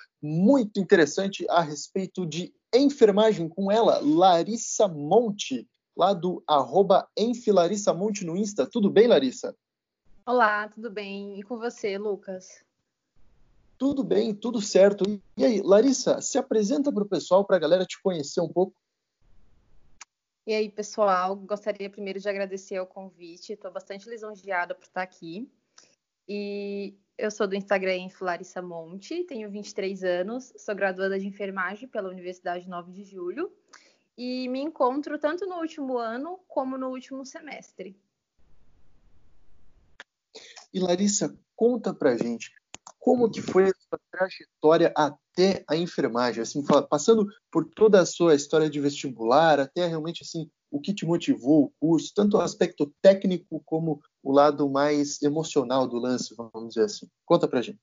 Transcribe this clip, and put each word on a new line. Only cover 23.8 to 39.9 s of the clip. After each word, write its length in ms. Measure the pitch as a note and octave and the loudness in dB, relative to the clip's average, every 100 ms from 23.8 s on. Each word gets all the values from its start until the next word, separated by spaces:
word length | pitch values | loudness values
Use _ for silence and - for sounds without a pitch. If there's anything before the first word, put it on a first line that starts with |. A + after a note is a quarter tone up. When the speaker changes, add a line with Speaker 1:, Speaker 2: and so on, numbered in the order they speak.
| F#3+ G3 A3+ | -14 -16 -14
Speaker 2:
lisonjeada 680 | A#3 G#3+ G3+ F#3+ F3+ F3 F3+ | -14 -14 -14 -6 -4 -4 -8
por 80 | |
estar 180 | _ F#3 | _ -10
aqui. 480 | F#3 _ E3 F3 C4+ _ _ _ _ _ _ _ - | -10 _ -14 -12 -14 _ _ _ _ _ _ _ -12
E 680 | G3+ G3+ G3+ G3+ G3+ G3+ - _ - | -10 -8 -8 -8 -8 -10 -14 _ -8
eu 120 | G#3+ | -6
sou 160 | - G3+ | -4 -4
do 80 | |
Instagram 540 | G3 G3 G3 F#3+ F#3 F#3 - | -4 -2 -2 -2 -4 -8 -10
Larissa 400 | F#3 E3+ F#3 F#3 | -8 -8 -10 -14
Monte, 640 | F3+ E3+ E3 F#3+ - E4 F4 | -12 -12 -14 -16 -12 -10 -8
tenho 260 | A#3 G#3+ | -10 -12
vinte 160 | G#3 G#3 | -12 -12
e 80 | - | -8
três 300 | F#3+ F#3+ F#3 | -8 -4 -4
anos, 480 | F3 F#3+ B3+ - - | -2 -4 -8 -12 -16
sou 180 | - | -10
graduanda 460 | G3 G3 F#3 G3 G3 | -4 -4 -2 -4 -4
de 80 | G3 | -8
enfermagem 580 | G3 G3 F#3+ F3+ G#3 C4 | -8 -10 -6 -8 -8 -12
pela 220 | A3 F#3+ | -10 -8
Universidade 600 | F#3 F3+ F3+ F3+ F3+ F3+ | -10 -14 -12 -8 -8 -10
nove 240 | F3 F3 | -12 -14
de 100 | F#3 | -18
Julho 480 | G3 F#3+ F3 A3+ F#4 _ _ - _ _ _ - | -18 -12 -10 -8 -8 _ _ -20 _ _ _ -14
e 300 | B3 B3+ B3+ | -10 -8 -6
me 140 | C4 | -6
encontro 580 | D4 - B3 C#4 D#4 D4+ | -6 0 0 0 -6 -4
tanto 260 | D4+ F4 G4 | -4 -4 -6
no 120 | F4 | -6
último 400 | D#4+ - C4 B3 | -8 -8 -6 -4
ano 420 | A3+ A#3+ D#4+ F#4+ _ | -4 -8 -10 -12 _
como 300 | D4+ C4 C4 | -6 -4 -6
no 100 | C4 | -8
último 380 | B3+ - C4+ C4 | -10 -12 -14 -14
semestre. 680 | E4 D#4 - - - F#3 G3 _ _ _ _ _ - - - - - _ - - - - - - - _ | -18 -18 -18 -18 -16 -16 -18 _ _ _ _ _ -20 -20 -20 -20 -20 _ -20 -20 -20 -20 -20 -20 -20 _